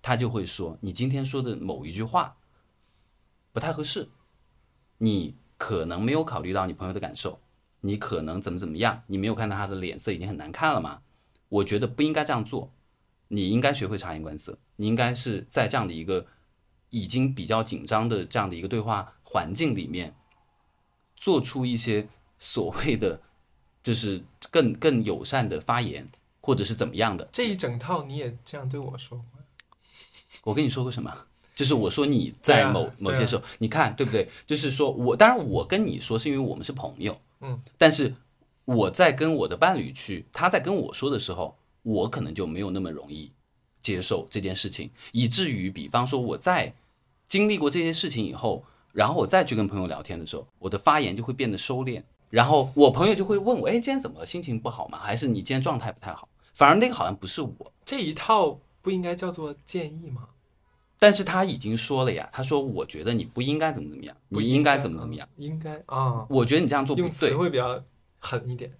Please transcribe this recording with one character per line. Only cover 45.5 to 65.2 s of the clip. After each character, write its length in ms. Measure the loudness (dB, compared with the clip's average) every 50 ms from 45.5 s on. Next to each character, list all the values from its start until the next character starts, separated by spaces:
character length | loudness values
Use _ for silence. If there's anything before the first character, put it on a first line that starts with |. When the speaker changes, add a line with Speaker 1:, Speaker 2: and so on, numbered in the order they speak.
| -2 -2 -4 -4
Speaker 1:
比 160 | -6 -8 -10
方 180 | -2 0 0 0
说 140 | 2 0 -2
我 180 | -2 -2 -4
在 380 | -2 0 0 2 2 0 -4 -6 _ _ _ _ _ _ _ _ _ _ _
经 200 | 2 4 4 4
历 80 | 4
过 140 | 4 2 2
这 80 | 2 2
些 140 | 0 0
事 180 | 0 0 -2 -2
情 140 | 0 -2 -2
以 100 | -4 -4
后， 300 | -2 -2 -2 -2 -2 -6 -16 _ _ _ _
然 140 | _ 2 4
后 140 | 4 4 2
我 40 | 2
再 200 | 4 4 4 4
去 100 | 4 2
跟 140 | 0 0 0
朋 120 | 0 -2
友 60 | -4
聊 160 | -4 -4 -8
天 160 | -8 -10 -10 -10
的 80 | -8
时 80 | -10 -10
候， 100 | -10 -12 _ _ _
我 100 | -6 -4
的 80 | -4
发 220 | 2 4 4 4 4
言 180 | 2 0 -2
就 60 | -4
会 100 | -6 -6
变 160 | -4 -2 -2 -2
得 80 | -2
收 280 | -4 -4 -4 -4 -4 -4
敛， 180 | -4 -6 -8 -10 _ _ _ _ _
然 140 | 6 6 6
后 240 | 8 8 6 6 4 8
我 160 | 10 10 10
朋 180 | 10 8 4 4
友 60 | 4
就 100 | 4 2
会 140 | 2 2 2
问 220 | 4 4 2 2
我 80 | 2 2
：“哎， 40 | 0
今 80 | 2
天 180 | 0 0 -2 -2
怎 100 | -4 -6
么 80 | -10 -10
了？ 80 | -10
心 160 | -8 -8 -8
情 160 | -4 -4 -4 -4
不 100 | -4 -6
好 200 | -6 -6 -10 -10
吗？ 100 | -10 -10
还 140 | -4 -2 -2
是 140 | 0 0 0
你 60 | 0
今 200 | 0 -2 -2 -2
天 80 | 0
状 160 | 0 0 -2 -2
态 140 | -4 -6
不 80 | -10 -8
太 120 | -12 -12
好？” 160 | -12 -12 -14 _ _ _ _ _
反 160 | _ 8 8 10
而 60 | 10
那 140 | 8 6 4
个 60 | 2
好 100 | 0 -2
像 100 | -2 -2
不 100 | -4 -6
是 160 | -8 -6 -4
我。 320 | -6 -6 -8 -12 -18 -20 _ _ _
Speaker 2:
这 160 | -8 -6 -4
一 120 | -4 -4
套 460 | -4 -6 2 4 4 6 6 2 0 -4 _ _ _ _
不 100 | _ -4
应 100 | -2 -2
该 140 | -2 -2 -4
叫 160 | -4 -4 -6
做 240 | -6 -6 -8 -10 -10 -12 _
建 220 | -8 -6 -6 -6
议 240 | -6 -10 -12 -12 -10
吗？ 160 | -12 -12 -12 -16 _ _ _ _ _ _ _ _ _ _ _ _ _ _
Speaker 1:
但 140 | 8 8
是 120 | 8 8 0
他 200 | 0 2 2 2
已 140 | 0 0 -4
经 180 | -2 -2 -2
说 280 | -2 0 0 2 2 2
了 80 | 2
呀， 160 | 0 -2 -6 -8
他 120 | -6 -6 -2
说 180 | 0 2 2
：“我 240 | 2 0 -2 -4 -6
觉 160 | -6 -8 -4
得 100 | -2 0
你 120 | 0 0 -2
不 180 | -2 -4 -4
应 160 | -2 0 0 2
该 140 | 0 0
怎 100 | 0 -4
么 80 | -8 -10
怎 80 | -12 -14
么 60 | -16
样， 120 | -16 -18 _ _ _
Speaker 2:
不 120 | -2 0
应 60 | 2
该， 20 | 4
Speaker 1:
你 60 | 6
应 80 | 6
该 160 | 8 8 6 6
怎 100 | 4 -2
么 120 | -4 -6
怎 80 | -8 -8
么 40 | -10
样。” 120 | -10